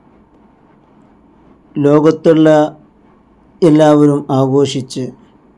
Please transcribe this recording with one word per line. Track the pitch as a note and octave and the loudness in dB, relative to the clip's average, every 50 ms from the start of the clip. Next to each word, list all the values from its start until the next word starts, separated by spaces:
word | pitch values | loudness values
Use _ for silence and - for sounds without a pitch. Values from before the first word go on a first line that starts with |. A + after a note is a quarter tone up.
| _ _ _ _ _ _ _ _ _ _ _ _ _ _ _ _ _ _ _ _ _ _ _ _ _ _ _ _ _ _ _ _ _ _ - D3+ | _ _ _ _ _ _ _ _ _ _ _ _ _ _ _ _ _ _ _ _ _ _ _ _ _ _ _ _ _ _ _ _ _ _ -8 -4
ലോകത്തുള്ള | C#3 C#3+ D3 D3+ D3 D#3+ D#3+ D#3 - E3+ E3 D#3+ D#3 D#3 D#3 D3+ D3+ - - - _ _ _ _ _ _ _ _ _ _ _ _ _ _ _ - | -2 0 0 2 2 0 -2 0 0 0 2 2 2 2 2 2 0 -2 -6 -14 _ _ _ _ _ _ _ _ _ _ _ _ _ _ _ -2
എല്ലാവരും | - D#3+ D3+ D#3 D#3 D3+ D3+ D3 D3 D3 C#3+ C#3+ - - | 0 2 2 2 2 2 2 2 2 0 0 -2 -6 -6
ആഘോഷിച്ച് | C#3 C3 C3+ C3 C3+ C#3+ C#3+ C#3 C3+ C#3 B2+ - - C3+ B2+ - - _ _ _ _ _ _ _ _ | -4 -2 -2 -2 0 -2 -2 -2 -4 -10 -12 -12 -12 -12 -12 -12 -14 _ _ _ _ _ _ _ _